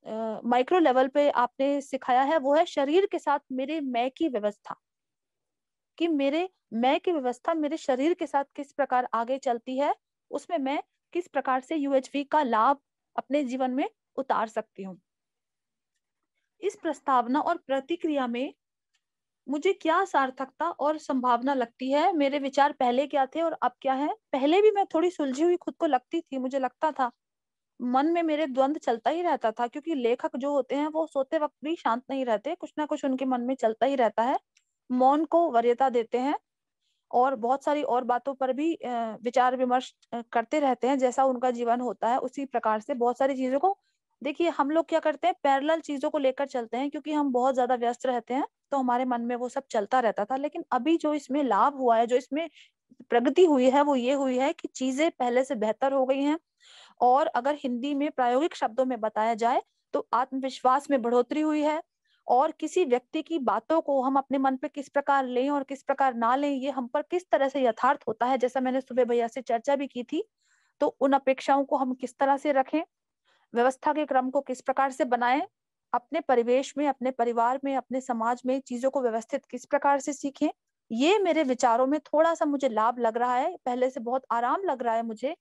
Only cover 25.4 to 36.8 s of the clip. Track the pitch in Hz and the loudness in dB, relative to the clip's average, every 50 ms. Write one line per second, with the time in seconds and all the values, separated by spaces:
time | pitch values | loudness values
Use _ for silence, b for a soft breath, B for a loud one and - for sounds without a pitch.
25.4 | 320 349 359 349 - - - _ 339 320 269 247 _ _ - 339 - _ 269 262 | 2 2 2 0 -2 -10 -6 _ 0 0 0 -2 _ _ -8 -8 -6 _ -8 -6
26.4 | 247 262 262 277 262 247 _ _ 320 311 285 - 269 240 _ _ _ _ _ _ | -6 -4 -4 -2 -4 -4 _ _ -4 -2 0 -2 -4 -4 _ _ _ _ _ _
27.4 | _ _ _ _ _ _ _ _ 240 247 247 262 285 320 339 349 339 311 302 294 | _ _ _ _ _ _ _ _ -6 0 0 2 2 2 0 0 0 0 0 0
28.4 | 320 285 247 262 262 277 311 320 - - 233 220 _ 247 302 339 359 339 285 254 | -2 -2 2 0 2 2 0 -2 -2 -2 -2 0 _ -2 -2 0 0 -2 -2 0
29.4 | - 220 214 - 240 240 - 294 - 320 330 269 240 226 240 - - 311 - 262 | -2 -4 -2 -2 -6 -6 -6 -10 -6 -4 -4 -2 0 0 0 0 -2 -6 -6 -4
30.4 | 254 285 285 277 247 _ - 285 294 311 302 311 330 302 - 277 269 _ 320 320 | -4 0 0 0 -2 _ -2 -2 -2 -2 -2 -4 -4 -2 -2 -4 -4 _ -2 -2
31.4 | 302 294 _ _ - 302 339 - - 262 226 247 _ - 269 269 262 247 220 202 | -2 -2 _ _ -6 -6 -6 -4 -2 -2 -2 -2 _ -8 -6 -4 -2 -2 -2 -2
32.4 | - 285 349 _ - 294 _ - 302 294 302 285 - 277 262 254 269 262 254 240 | -2 -6 -8 _ -10 -10 _ -6 -4 -4 -4 -4 -2 -2 -2 -2 -2 -2 -2 -2
33.4 | 240 247 269 - 240 220 226 _ 226 269 277 262 240 208 - - 226 254 302 403 | -2 -4 -4 0 0 -2 0 _ 0 0 2 2 0 0 2 0 0 0 -2 -4
34.4 | _ _ _ _ _ _ _ _ _ _ 254 247 254 262 285 302 320 - - 330 | _ _ _ _ _ _ _ _ _ _ 0 4 4 4 4 4 0 2 2 2
35.4 | 349 320 247 233 233 240 240 240 269 269 226 240 220 - - 240 254 285 330 - | 2 4 2 2 2 2 2 2 2 2 2 0 -2 -2 -4 -2 -2 -2 -4 -4
36.4 | _ _ _ _ _ _ _ _ | _ _ _ _ _ _ _ _